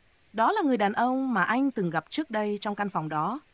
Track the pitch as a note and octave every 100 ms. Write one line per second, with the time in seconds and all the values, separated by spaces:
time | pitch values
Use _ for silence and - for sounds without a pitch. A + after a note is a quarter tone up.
0 | _ _ _ G#3 A#3 G#4 D#4 A#3+ G3 G#3+
1 | A#3+ C4 C4+ A3 F3 A#3 C#4 A#3+ F3 D#3+
2 | - - D#4 A3 G#3 G#3 G#3+ G3+ G3+ F#3+
3 | D#3 D#3 E3 C4 -